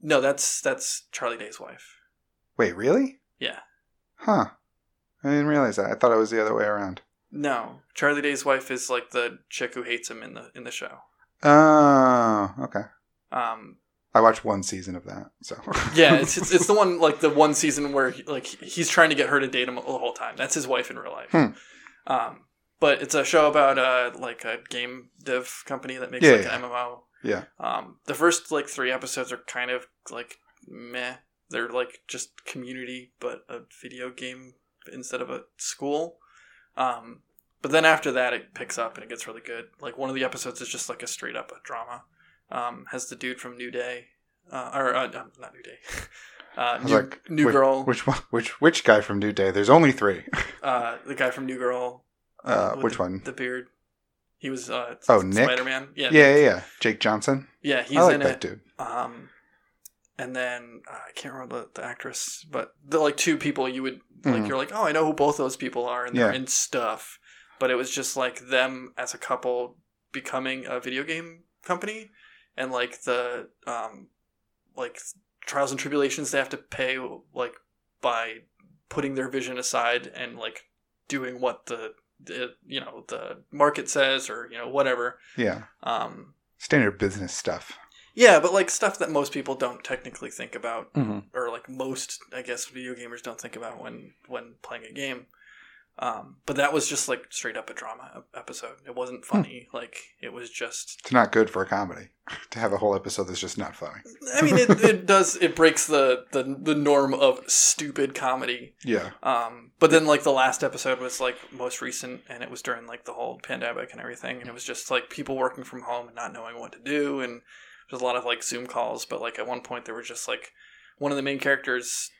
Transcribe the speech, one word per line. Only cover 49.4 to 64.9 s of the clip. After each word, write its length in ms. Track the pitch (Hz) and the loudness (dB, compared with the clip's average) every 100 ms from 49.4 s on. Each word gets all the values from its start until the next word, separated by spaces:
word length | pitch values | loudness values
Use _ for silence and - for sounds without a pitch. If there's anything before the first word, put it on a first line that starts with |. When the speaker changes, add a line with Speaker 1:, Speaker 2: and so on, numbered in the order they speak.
| 95 | 2
Speaker 2:
There's 180 | 98 104 | 4 8
only 220 | 160 147 | 10 8
three." 320 | - 101 85 - | 4 2 0 -4
<laughs> 340 | - - - | -8 -8 -6
Speaker 1:
Uh, 360 | 135 123 117 120 - | -2 -2 -2 -8 -8
the 80 | |
guy 160 | 139 127 | -2 -2
from 160 | 135 131 | -2 -6
New 100 | 127 | -4
Girl. 460 | 123 127 123 123 _ _ _ _ | -2 -2 -4 -8 _ _ _ _
Speaker 2:
Uh, 280 | 131 104 92 | -2 0 0
Speaker 1:
with 100 | - | 0
Speaker 2:
which 120 | 120 - | -2 -2
Speaker 1:
the, 60 | |
Speaker 2:
one? 200 | 90 95 | -4 -6
Speaker 1:
the 80 | 135 | -10
beard. 360 | 131 123 127 - _ _ _ _ _ _ _ | -8 -8 -8 -12 _ _ _ _ _ _ _
He 140 | 135 | -10
was, 180 | 131 120 | -8 -6
uh, 280 | 123 120 120 - | -6 -8 0 6
Speaker 2:
Oh, 100 | 110 | 6
Speaker 1:
S-, 60 | |
Speaker 2:
Nick? 200 | 95 104 | 6 2
Speaker 1:
Spider-Man. 440 | 131 127 131 131 139 | 4 2 -2 -6 -8
Yeah, 120 | 147 131 | -6 4
Speaker 2:
Yeah, 40 | |
Speaker 1:
Nick. 260 | 151 139 147 | 8 10 10
Speaker 2:
yeah, 40 | |
yeah. 160 | 135 87 - - | 6 4 -4 -4
Jake 180 | 117 107 | -2 0
Johnson. 460 | 110 107 139 135 - _ | 0 0 0 -2 -4 _
Speaker 1:
Yeah, 200 | 143 127 | -2 -2
he's 140 | 123 147 | 0 6
Speaker 2:
I 40 | |
like 120 | 175 | 6
Speaker 1:
in 60 | 147 | 6
Speaker 2:
that 120 | 135 | 2
Speaker 1:
it. 80 | 127 | -2
Speaker 2:
dude. 200 | - - _ - | -6 -10 _ -12
Speaker 1:
Um, 500 | 117 120 123 117 - _ _ _ _ _ - _ _ - | -8 -6 -8 -10 -20 _ _ _ _ _ -20 _ _ -14
and 160 | 127 | -8
then, 480 | 127 123 123 120 117 - | -4 -4 -6 -12 -20 -18
uh, 40 | |
I 180 | - - | -18 -16
can't 180 | - 139 | -14 -14
remember 260 | 131 123 123 | -14 -10 -12
the, 200 | - - | -12 -12
the 60 | 120 | -12
actress, 580 | 120 127 123 - - 156 | -10 -10 -8 -10 -10 -10
but 240 | 135 - _ 139 | -8 -8 _ -2
the, 120 | 156 | 2
like, 180 | 151 147 | 2 2
two 200 | 170 147 | 0 0
people 300 | 147 139 131 | -2 -2 -4
you 140 | 131 | -4
would, 160 | 131 127 _ - | -6 -8 _ -6
like, 100 | 143 | 0
Speaker 2:
Mm-hmm. 120 | 113 104 | 0 0
Speaker 1:
you're 100 | 135 | -2
like, 140 | 147 | -2
"Oh, 100 | 214 | -2
I 60 | 170 | 0